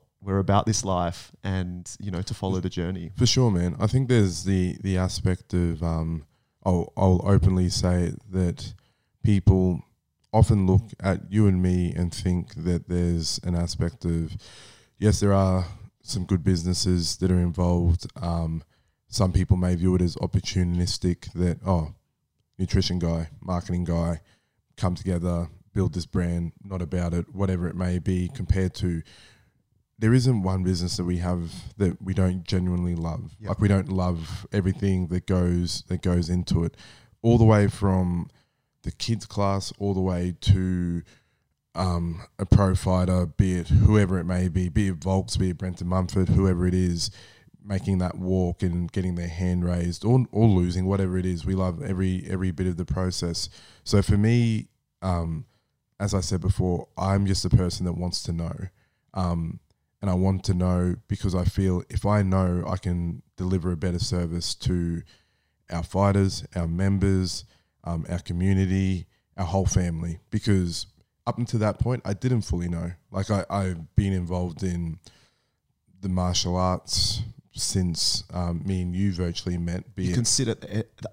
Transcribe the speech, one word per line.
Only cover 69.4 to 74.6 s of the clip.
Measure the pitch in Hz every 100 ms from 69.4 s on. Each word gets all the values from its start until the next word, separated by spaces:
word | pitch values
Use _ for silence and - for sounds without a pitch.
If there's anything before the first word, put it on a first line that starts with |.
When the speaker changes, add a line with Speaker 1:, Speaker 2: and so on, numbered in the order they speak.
| 87
Speaker 2:
whole | 98 95
family. | 92 87 80 85 82 _
Because | 110 - 95 87 80 - _ _ _ -
up | -
until | 120 113
that | 107 -
point, | 117 123
I | -
didn't | 98 127 123
fully | - 90 87
know. | 85 87 90 _
Like, | 95 95
I, | 101 -
I've | 101 95 85 78 -
been | 101
involved | 95 85 90 90 80